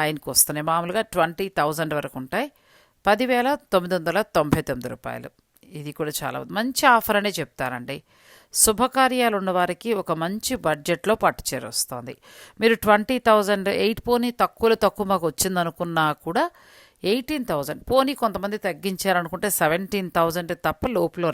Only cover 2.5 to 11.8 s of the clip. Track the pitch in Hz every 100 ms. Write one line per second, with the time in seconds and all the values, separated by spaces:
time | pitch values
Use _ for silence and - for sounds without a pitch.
2.5 | - _ _ _ _ 190 208 254 247 247
3.5 | 285 - 190 175 185 165 170 214 - 151
4.5 | 156 147 127 123 120 127 120 127 - _
5.5 | _ - 147 147 - 151 - 139 131 127
6.5 | 180 240 262 285 233 220 208 208 180 143
7.5 | - 127 123 123 143 - _ - - _
8.5 | - - 202 247 262 262 254 240 202 190
9.5 | 180 180 175 226 208 175 160 165 208 -
10.5 | 254 165 151 147 165 196 220 180 - -
11.5 | 127 117 -